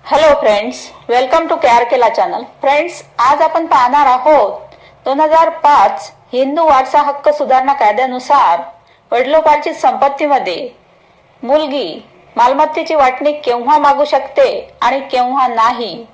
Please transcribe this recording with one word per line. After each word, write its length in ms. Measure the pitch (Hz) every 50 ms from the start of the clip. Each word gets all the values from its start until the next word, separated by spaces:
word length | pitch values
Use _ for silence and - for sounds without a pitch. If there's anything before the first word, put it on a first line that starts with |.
| _
Hello 240 | - - 285 320 302 277 -
friends, 520 | - 220 208 208 214 254 247 - - - - - - -
welcome 400 | 233 247 269 262 339 320 330 302
to 80 | 330
के 120 | - - 247
आर 160 | 233 233 240
केला 240 | 233 320 262 240 214
channel. 360 | - - 190 175 - 220 254 - - _
फ्रेंड्स, 420 | - 269 285 294 330 349 - - - _ _ -
आज 240 | 233 254 294 302
आपण 240 | 320 330 320 339 330
पाहणार 400 | 330 339 269 247 247 262 294 285
आहोत 720 | 262 247 254 254 302 302 277 208 190 135 - - - - - - - _ _ _
दोन 160 | 254 269 285
हजार 280 | 311 311 311 320 330 330 330 -
पाच 540 | - 294 294 - 285 - - - - - - _ _ _
हिंदू 320 | - 247 269 269 294 330 339
वारसा 360 | 311 277 262 262 - - 294
हक्क 280 | 285 285 277 285 - 302
सुधारणा 440 | 294 294 285 - 254 262 262 269
कायद्यानुसार 880 | 269 269 - 208 208 254 254 254 254 254 254 - 285 277 226 175 175 170 - - - _ _ _ _ _ _ _
वडिलोपार्जित 600 | 226 240 254 262 302 320 320 311 294 294 302 339 311
संपत्तीमध्ये 920 | - - 262 247 - 277 277 277 - 311 294 285 254 - 185 170 - - 240 - _ _ _ _ _ _ _ _ _ _ _ _ _
मुलगी 600 | - 233 277 311 311 277 269 285 220 165 - - - _ _ _ _ _ _
मालमत्तेची 580 | - 240 247 269 285 311 311 - 339 311 - 320
वाटणी 380 | 302 269 254 254 - 285 294 294 -
केव्हा 380 | - 247 240 240 240 262 302 294
मागू 260 | 285 285 277 262 294
शकते 460 | - 311 262 262 - - 294 269 220 196 - - - - _
आणि 200 | - 240 262 277 269 -
केव्हा 360 | - 247 247 247 254 277 262 247
नाही. 560 | 233 226 220 233 254 233 240 202 - 233 226 _